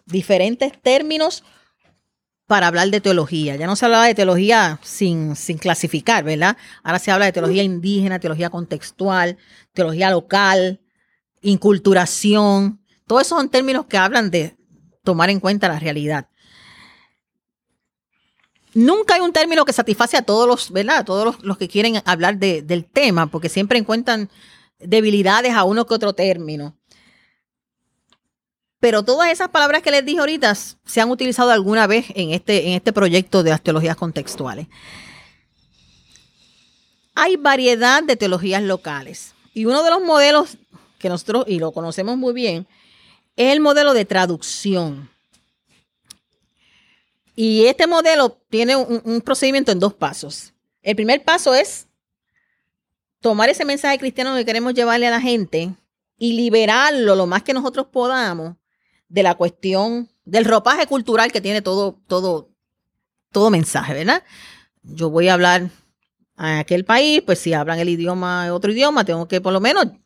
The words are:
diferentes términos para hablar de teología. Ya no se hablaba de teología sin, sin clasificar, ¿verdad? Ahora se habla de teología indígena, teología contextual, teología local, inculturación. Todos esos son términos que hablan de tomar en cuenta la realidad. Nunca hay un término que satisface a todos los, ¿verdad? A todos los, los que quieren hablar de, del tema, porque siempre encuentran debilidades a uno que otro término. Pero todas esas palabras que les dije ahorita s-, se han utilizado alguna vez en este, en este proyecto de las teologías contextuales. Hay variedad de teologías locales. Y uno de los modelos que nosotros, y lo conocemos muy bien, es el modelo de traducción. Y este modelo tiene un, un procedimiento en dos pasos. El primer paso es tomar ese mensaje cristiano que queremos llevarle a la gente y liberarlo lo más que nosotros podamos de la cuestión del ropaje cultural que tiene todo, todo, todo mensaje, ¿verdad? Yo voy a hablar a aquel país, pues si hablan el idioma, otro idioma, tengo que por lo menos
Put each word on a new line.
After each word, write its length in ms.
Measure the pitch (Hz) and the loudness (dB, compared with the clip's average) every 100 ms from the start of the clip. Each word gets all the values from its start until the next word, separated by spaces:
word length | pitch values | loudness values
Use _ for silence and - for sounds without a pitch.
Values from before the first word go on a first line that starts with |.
| - | -6
diferentes 680 | 185 170 190 196 240 277 - | -4 0 2 2 -2 -6 -2
términos 640 | 247 269 311 311 320 - - _ _ _ _ _ _ _ _ _ - | 2 2 2 0 -2 -4 -14 _ _ _ _ _ _ _ _ _ 0
para 200 | 202 175 | 2 2
hablar 220 | 170 190 | 2 0
de 140 | 208 | 0
teología. 540 | 196 180 143 160 147 139 | 0 0 0 -4 -4 -6
Ya 100 | 170 | -6
no 100 | 202 | -2
se 80 | |
hablaba 220 | 240 226 233 | 2 4 4
de 80 | |
teología 640 | 214 185 180 202 233 175 151 | 4 2 2 4 4 2 -2
sin, 540 | - - 190 165 156 143 | -10 -4 -2 -2 -4 -6
sin 220 | - 156 | -8 -4
clasificar, 640 | 180 160 165 156 - 220 | -2 -2 -2 -4 -2 -2
¿verdad? 320 | 151 156 180 - - - | -2 0 0 -2 -8 -12
Ahora 160 | - 180 | -4 -4
se 120 | - | 0
habla 160 | 190 196 | 2 2
de 60 | |
teología 300 | 180 165 190 | 0 0 0
indígena, 560 | 196 175 185 202 190 185 | -2 -2 -2 0 -2 -2
teología 300 | 165 156 170 | -6 -4 -6
contextual, 880 | 170 170 151 - - 196 185 175 196 _ _ _ | -6 -8 -10 -12 -6 -2 0 0 -4 _ _ _
teología 360 | - 165 160 190 | -2 -2 0 2
local, 720 | 175 175 196 196 190 185 190 _ _ _ _ _ _ | 0 0 2 4 2 0 -4 _ _ _ _ _ _
inculturación. 1400 | 202 190 202 196 196 190 175 - 208 208 208 196 196 208 _ _ - | -2 2 2 2 4 2 2 0 2 4 4 2 0 -4 _ _ -2
Todos 140 | 240 269 | 0 2
esos 100 | 339 | 0
son 140 | 262 | 0
términos 340 | 254 262 262 | 0 0 -4
que 140 | - 196 | -2 0
hablan 320 | 190 247 208 | 2 0 0
de 260 | 170 156 - _ _ _ _ | -2 -4 -10 _ _ _ _
tomar 240 | - 165 180 | -2 2 2
en 120 | 196 | 2
cuenta 280 | 185 202 190 | -2 0 -2
la 100 | 151 | -2
realidad. 520 | 160 147 147 147 - _ _ _ - - - _ _ _ _ _ _ _ _ _ _ _ _ _ _ _ _ _ _ | -6 -4 -4 -6 -8 _ _ _ -20 -20 -20 _ _ _ _ _ _ _ _ _ _ _ _ _ _ _ _ _ _
Nunca 440 | 226 247 415 427 359 | 2 4 4 2 2
hay 40 | |
un 140 | 349 | 2
término 320 | 311 330 320 277 | 0 2 2 2
que 80 | |
satisface 420 | 247 233 202 233 285 | 0 0 0 0 0
a 60 | |
todos 260 | - 214 240 | 0 2 2
los, 220 | 240 - | 0 -2
¿verdad? 260 | 185 208 302 | -4 0 -2
A 80 | |
todos 220 | 208 196 220 | -2 -2 -2
los, 180 | 240 | -4
los 140 | 196 190 | -6 -6
que 100 | 196 | -4
quieren 320 | 208 226 214 - | -2 0 -2 -2
hablar 320 | 170 180 202 | 0 0 0
de, 240 | 196 160 | -2 -2
del 240 | 151 175 - | -4 -6 -2
tema, 400 | 277 269 170 156 | 0 2 2 0
porque 240 | 160 165 | -4 -6
siempre 280 | 190 202 240 | -2 0 0
encuentran 520 | 214 226 247 220 202 _ - _ _ _ | 0 -2 -2 -4 -6 _ -20 _ _ _
debilidades 720 | 175 220 214 202 185 214 247 | -2 2 4 2 4 2 2
a 120 | 226 | 2
uno 220 | 190 220 226 | 2 0 0
que 60 | |
otro 220 | 226 208 | -2 -2
término. 640 | 196 190 170 156 151 147 - _ _ _ _ _ _ _ _ _ _ _ _ _ _ _ _ _ _ _ _ | 0 -2 -2 -6 -10 -12 -16 _ _ _ _ _ _ _ _ _ _ _ _ _ _ _ _ _ _ _ _
Pero 220 | 240 214 | 0 2
todas 300 | 208 277 339 | 0 2 2
esas 160 | 330 359 | 0 0
palabras 340 | 320 285 302 | 0 2 0
que 80 | 302 | 2
les 140 | 277 | 0
dije 160 | 269 320 | 0 -2
ahorita 320 | 294 320 220 | -2 0 0
s-, 240 | 202 - - - | -2 -8 -18 -6
se 140 | 226 | -2
han 100 | 226 | 0
utilizado 400 | 247 254 247 247 | 0 -2 2 4
alguna 380 | 220 190 220 202 | 4 2 2 2
vez 180 | 226 233 | 0 -2
en 160 | - 160 | -6 -4
este, 380 | 180 - 202 165 | -4 0 0 0
en 60 | |
este 180 | 180 - | -2 -2
proyecto 500 | 208 185 175 185 190 | 0 2 2 2 2
de 80 | 160 | 2
las 100 | 156 | 0
teologías 360 | - 156 160 160 | 0 -2 -2 -4
contextuales. 720 | 170 151 - - 131 107 160 - - - - - - _ _ _ _ _ _ _ _ _ _ _ _ _ _ _ _ _ _ - | -6 -8 -10 -10 -10 -10 -14 -20 -20 -20 -20 -20 -20 _ _ _ _ _ _ _ _ _ _ _ _ _ _ _ _ _ _ -2
Hay 180 | 339 | 0
variedad 720 | 349 285 269 247 233 240 277 | 2 2 2 2 2 4 2
de 100 | 302 | 2
teologías 480 | 240 202 180 185 190 | -2 0 -2 -2 -2
locales. 720 | 196 185 156 143 135 170 - _ _ | -2 -4 -6 -12 -12 -18 -20 _ _
Y 120 | 220 | -4
uno 180 | 220 285 | 0 2
de 80 | 330 | 2
los 100 | 359 | 2
modelos 580 | 349 302 285 294 330 - _ - _ _ | 2 4 4 2 0 -8 _ -20 _ _
que 80 | 185 | -6
nosotros, 360 | 175 - 233 254 | -6 -4 -4 -2
y 100 | 175 | -4
lo 140 | 160 | -4
conocemos 440 | 165 165 175 202 254 | -6 -8 -8 -6 -4
muy 160 | 254 | -4
bien, 360 | 240 226 170 185 _ _ _ _ _ _ | -2 -4 -4 -10 _ _ _ _ _ _
es 180 | - 254 | -2 2
el 60 | 294 | 2
modelo 360 | 302 285 294 | 0 0 2
de 100 | 247 | 0
traducción. 1080 | 196 190 180 160 - - 202 185 165 139 135 _ _ _ _ _ _ _ _ _ _ _ _ _ _ _ _ _ _ _ _ _ _ | 0 -2 -2 -4 -10 -8 -4 -4 -4 -10 -16 _ _ _ _ _ _ _ _ _ _ _ _ _ _ _ _ _ _ _ _ _ _
Y 300 | - 226 214 | -4 0 4
este 240 | 233 262 330 | 4 4 2
modelo 520 | 330 330 311 247 - _ | 2 4 4 2 -2 _
tiene 280 | 220 233 269 | -2 0 0
un, 260 | 247 233 | 0 -4
un 160 | 226 233 | -4 -4
procedimiento 500 | 247 262 269 269 254 | -2 0 0 0 0
en 80 | 185 | 0
dos 140 | 202 | 0
pasos. 600 | - 143 - 147 - - _ _ _ | -2 -8 -8 -14 -16 -20 _ _ _
El 120 | 202 | -6
primer 300 | 214 214 285 | -2 0 0
paso 280 | 311 349 277 | 2 0 2
es 360 | 254 392 - - _ _ _ _ _ _ _ _ _ _ _ _ _ | 2 0 -6 -18 _ _ _ _ _ _ _ _ _ _ _ _ _
tomar 280 | 247 214 - | -2 2 2
ese 160 | 381 | 2
mensaje 340 | 294 285 285 269 | -2 -2 -2 -2
cristiano 380 | 262 - 254 262 | -4 -4 -4 -4
que 80 | |
queremos 280 | 226 226 247 | -4 -4 -2
llevarle 360 | 247 233 240 240 | 0 0 2 0
a 20 | |
la 100 | 233 | 0
gente 540 | 254 233 175 160 175 180 _ _ _ - | 0 -2 -2 -6 -6 -12 _ _ _ -6
y 180 | 233 | -4
liberarlo 840 | 233 240 226 214 233 302 285 214 190 | -2 2 2 4 4 2 2 2 2
lo 100 | 175 | 2
más 160 | 185 | -2
que 120 | - | -2
nosotros 340 | 262 269 269 269 | -4 -4 -6 -6
podamos 640 | 254 240 262 214 170 160 170 _ _ _ _ _ | -4 -2 -2 -4 -6 -12 -16 _ _ _ _ _
de 120 | 185 | 0
la 140 | 190 170 | 2 2
cuestión 720 | 175 - 190 190 220 233 233 _ - | -2 -4 -2 -2 -2 -4 -8 _ -2
del 180 | 208 | 0
ropaje 420 | 220 220 208 339 302 | 2 2 2 0 0
cultural 460 | 269 226 226 226 | -2 0 0 0
que 80 | 220 | -2
tiene 220 | 190 208 | -4 -4
todo, 360 | 196 190 196 - - | -2 -2 -4 -6 -4
todo, 420 | 185 185 160 - _ _ _ _ _ _ _ _ | -2 -2 -4 -8 _ _ _ _ _ _ _ _
todo 160 | 202 220 | 2 4
mensaje, 460 | 180 156 139 139 | 4 0 -4 -6
¿verdad? 280 | 139 180 339 - - - - _ _ | -4 -2 -2 -4 -20 -20 -20 _ _
Yo 260 | - 156 165 | -18 -6 -2
voy 200 | 165 180 | 2 2
a 40 | |
hablar 380 | 180 180 180 180 - _ _ _ _ _ - | 4 4 2 -2 -12 _ _ _ _ _ -10
a 220 | 160 151 | -4 -4
aquel 260 | 151 180 | -2 -2
país, 380 | 185 - 202 202 | 0 2 2 0
pues 160 | 202 170 | 0 -2
si 160 | 170 | -2
hablan 240 | 156 151 165 | -2 -2 -4
el 100 | 175 | -2
idioma, 640 | 170 170 180 180 180 175 | -2 -4 -4 -4 -4 -4
otro 180 | 175 202 | -4 -2
idioma, 360 | 220 285 277 196 | 0 2 2 0
tengo 200 | 165 170 | -4 -4
que 140 | 180 | -4
por 140 | 185 | -2
lo 60 | 190 | 0
menos 260 | 226 381 277 - | 0 0 0 -4